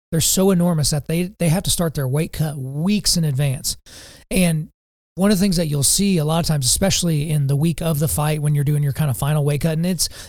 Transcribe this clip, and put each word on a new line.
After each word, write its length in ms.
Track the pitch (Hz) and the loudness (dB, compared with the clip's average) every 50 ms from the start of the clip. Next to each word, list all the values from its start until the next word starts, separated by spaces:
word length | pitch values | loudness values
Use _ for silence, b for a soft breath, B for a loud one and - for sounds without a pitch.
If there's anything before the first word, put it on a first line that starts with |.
| _ _ | _ _
they're 100 | - 165 | -2 0
so 300 | - - - 196 190 196 | 0 2 2 2 4 4
enormous 400 | 196 175 175 175 175 156 143 - | 4 4 2 2 2 2 0 0
that 160 | 156 147 - - | 0 -2 -2 -2
they, 260 | 160 170 180 180 220 - | -2 -2 -2 -4 -4 -2
they 120 | 170 165 | 0 2
have 140 | 151 196 190 | 2 2 0
to 60 | - | -2
start 260 | - - 175 165 127 | -2 0 -2 -2 -2
their 120 | 147 135 127 | -2 -2 -2
weight 240 | 131 151 165 - | -2 -2 -2 -2
cut 240 | - - 151 156 147 147 | -4 -4 -4 -4 -4 -6
weeks 600 | 131 131 135 147 160 196 214 208 - - - 175 | -8 -8 -6 -4 -2 0 0 0 0 0 0 0
in 80 | 160 | 0
advance. 500 | 151 135 127 147 139 131 156 - - - - B B B B B B B B B _ | 0 0 0 0 0 -2 -2 -6 -8 -8 -8 B B B B B B B B B _
And 380 | - 190 185 170 165 156 160 - - _ _ _ _ _ _ _ _ | 0 2 2 2 2 0 -4 -8 -12 _ _ _ _ _ _ _ _
one 160 | 165 185 208 | 0 2 2
of 60 | 214 175 | 4 4
the 60 | 196 | 2
things 140 | 202 175 165 | 2 2 2
that 80 | 170 | 0
you'll 180 | 151 147 147 135 | 0 0 0 0
see 360 | - - - 196 202 190 165 | 2 2 2 2 2 2 2
a 40 | 147 | 2
lot 160 | 151 160 170 | 0 0 0
of 60 | 170 | 0
times, 200 | - 156 147 127 | 0 0 0 0
especially 640 | 120 - - 196 196 - - - 170 160 147 143 170 | 0 0 0 0 0 0 0 0 0 0 0 0 0
in 180 | 151 151 143 135 | 0 0 0 0
the 80 | 143 | 0
week 260 | 139 156 170 160 - | 2 0 0 0 -2
of 180 | 175 165 160 143 | -2 -2 0 0
the 80 | 160 147 | 0 0
fight, 340 | - 151 147 151 156 151 | 0 0 0 0 0 0
when 140 | 147 151 147 | 0 0 0
you're 80 | 143 143 | 2 2
doing 200 | 143 147 147 147 | 2 0 0 0
your 100 | 143 127 | 0 0
kind 160 | - 156 147 | 0 -2 -2
of 80 | 123 - | -2 -2
final 260 | 143 139 151 151 139 | -2 0 0 0 0
weight 160 | 147 147 139 | 0 0 0
cut, 140 | - 165 160 | 0 0 0
and 120 | 160 165 | 0 0
it's, 220 | 180 190 156 - B B B B | -2 -2 -2 -4 B B B B